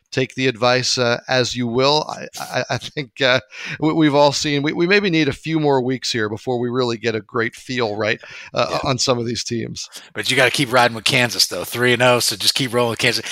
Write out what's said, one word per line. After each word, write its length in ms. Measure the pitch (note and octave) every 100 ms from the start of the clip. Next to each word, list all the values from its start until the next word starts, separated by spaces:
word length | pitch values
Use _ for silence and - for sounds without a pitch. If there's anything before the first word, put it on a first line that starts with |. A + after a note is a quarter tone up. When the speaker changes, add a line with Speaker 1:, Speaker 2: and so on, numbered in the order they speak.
| _
Speaker 1:
Take 240 | - B2+ -
the 100 | C3
advice, 520 | A2 B2 B2+ A#2+ -
uh, 220 | A#2+ A#2+ -
as 280 | C3 A#2+ A#2+
you 100 | A#2+
will. 380 | A#2+ C3+ D3+ -
I, 200 | - - -
I, 240 | C#2 - -
I 80 | B2+
think, 420 | - - C3 -
uh, 200 | C3+ B2+ - - - D#3
we, 120 | D#3
we've 220 | E3 D3+
all 160 | C#3+ D3
seen, 320 | C3+ D3+ C#3+
we, 100 | D3
we 140 | F3 F3
maybe 240 | G#3 G3+
need 160 | D#3+ C#3+
a 60 |
few 260 | - D3+ D#3+
more 240 | D3 C3+
weeks 300 | B2 B2+ -
here 160 | A#2+ G#2+
before 320 | G#2+ B2+ A#2+
we 100 | B2
really 260 | B2 B2 A2+
get 200 | A#2 A2
a 40 |
great 360 | G2+ A#2+ A#2 -
feel, 400 | - B2 A2+ G#2
right, 240 | G#2+ A2+ - - -
uh, 140 | B2+ A#2+
Speaker 2:
Yeah. 180 | D3 D3+
Speaker 1:
on 100 | B2+
some 200 | - A#2+
of 80 | A#2
these 160 | G#2+
teams. 460 | - A#2 A#2 - - - -
Speaker 2:
But 160 | G#2+ G2+
you 60 | B2+
gotta 160 | B2
keep 200 | - B2+
riding 220 | B2+ A#2+
with 100 | A2
Kansas, 440 | - C3 A#2+ - -
though, 160 | F#2
three 280 | F2 A#2 B2
and 100 | A#2+
oh, 180 | B2+ B2
so 160 | - G2+
just 180 | G#2+
keep 180 | - C3
rolling 180 | A#2+ A#2+
with 100 | A2
Kansas. 240 | B2+ A2+ -